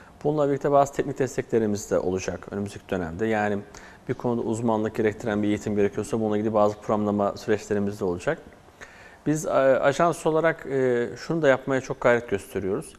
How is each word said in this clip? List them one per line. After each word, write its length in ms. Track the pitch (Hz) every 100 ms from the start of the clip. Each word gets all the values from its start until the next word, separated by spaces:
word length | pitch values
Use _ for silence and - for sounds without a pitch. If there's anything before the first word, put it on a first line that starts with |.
| - -
Bununla 240 | 147 151 143
birlikte 220 | 139 147
bazı 200 | 143 139
teknik 260 | - 147 -
desteklerimiz 720 | 127 - - 117 110 101 -
de 80 | 92
olacak 480 | 90 92 95 90 -
önümüzdeki 340 | 101 101 - -
dönemde. 360 | 95 82 87 110
Yani 320 | 107 104 101 - - - - -
bir 60 |
konuda 280 | 123 123 117
uzmanlık 520 | - 113 120 107 110
gerektiren 480 | 113 110 101 113 104
bir 60 | 104
eğitim 280 | 104 110 104
gerekiyorsa 440 | 101 - 104 113
bununla 160 | 110 104
ilgili 160 | 107
bazı 220 | 107 104 104
programlama 560 | - 107 104 104 101 -
süreçlerimiz 640 | - 104 - 104 101 104
de 40 |
olacak. 340 | 95 87 - 165 - - - - - - - - 147
Biz, 200 | 156 196
e, 40 |
ajans 760 | 131 135 127 139 135 170 147 165
olarak, 400 | 156 160 156 -
e, 420 | 135 131 120 120 117
şunu 260 | - 165
da 60 | 147
yapmaya 320 | 131 - 131
çok 200 | - 135
gayret 280 | 127 120 113
gösteriyoruz. 600 | 101 - 98 95 113 -